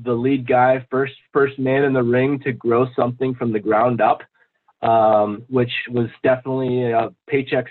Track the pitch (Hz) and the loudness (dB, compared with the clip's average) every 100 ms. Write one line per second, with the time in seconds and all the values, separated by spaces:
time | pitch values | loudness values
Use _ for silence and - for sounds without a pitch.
0 | 120 117 131 139 123 123 127 131 123 131 | -4 -2 0 -2 0 2 4 2 -2 -4
1 | 135 - _ 147 135 135 131 135 139 131 | -4 -8 _ 0 0 0 -2 0 2 2
2 | 120 123 131 139 107 123 117 117 127 - | 2 2 0 -2 -4 -4 0 0 0 -2
3 | 120 123 131 127 120 110 104 107 123 117 | -4 -2 -4 -4 -4 -2 0 0 2 2
4 | 107 - - _ _ _ _ _ 113 113 | 0 0 -6 _ _ _ _ _ 0 4
5 | 110 107 104 104 120 127 120 - - 123 | 4 4 2 -4 -4 -2 -2 -4 -6 -4
6 | 117 - 135 127 135 131 127 123 123 117 | -4 -2 0 0 -2 -4 -2 -2 0 0
7 | 113 - - 139 131 139 123 | -2 -6 -4 -4 -2 -4 -2